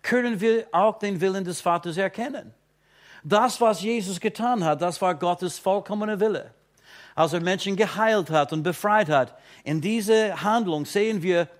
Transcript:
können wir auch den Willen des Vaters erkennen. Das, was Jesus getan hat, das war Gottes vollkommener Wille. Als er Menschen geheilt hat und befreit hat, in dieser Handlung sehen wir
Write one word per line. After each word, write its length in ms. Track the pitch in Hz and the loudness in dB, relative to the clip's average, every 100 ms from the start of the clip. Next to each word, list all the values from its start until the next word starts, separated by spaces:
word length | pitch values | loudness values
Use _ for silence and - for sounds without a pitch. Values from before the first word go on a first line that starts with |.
können 380 | - 247 240 214 | 0 0 0 0
wir 260 | 220 226 - | 2 2 2
auch 260 | 170 214 220 | 2 2 2
den 220 | 202 185 | -6 -2
Willen 220 | 190 190 | -2 -2
des 160 | 180 165 | -6 -4
Vaters 360 | 180 170 175 165 | 0 0 -2 -4
erkennen. 560 | 190 190 254 262 107 _ _ _ _ _ - - | -4 -4 -8 -10 -14 _ _ _ _ _ -20 -18
Das, 360 | 151 208 247 - | 0 2 2 2
was 220 | 226 185 | 2 2
Jesus 380 | 202 233 190 175 | -2 -2 -4 -4
getan 440 | 214 214 233 240 | -6 -2 -2 0
hat, 160 | 165 151 | 0 0
das 180 | 175 170 | -2 0
war 140 | 185 160 | -2 0
Gottes 420 | 180 175 180 - | -2 -2 -4 -4
vollkommener 640 | 196 202 190 208 214 208 | 0 0 -2 -4 -4 0
Wille. 320 | 220 180 - _ _ _ _ - - - | 0 0 -8 _ _ _ _ -20 -10 0
Als 180 | 160 | 0
er 80 | 170 | 0
Menschen 340 | 170 190 196 196 | 0 -2 -2 0
geheilt 540 | 214 196 220 214 151 | 0 2 2 2 2
hat 240 | 156 143 | 0 2
und 100 | 156 | -2
befreit 460 | 156 165 208 214 160 | -2 -2 2 2 4
hat, 280 | 143 120 - - - | 2 2 -6 -20 -14
in 180 | - 156 | -4 -4
dieser 600 | 175 226 202 220 214 156 | -2 -2 2 2 2 -2
Handlung 420 | 190 226 196 151 143 | 0 0 0 -2 -2
sehen 360 | 202 220 214 | 0 0 0
wir 280 | 175 175 165 | 0 0 0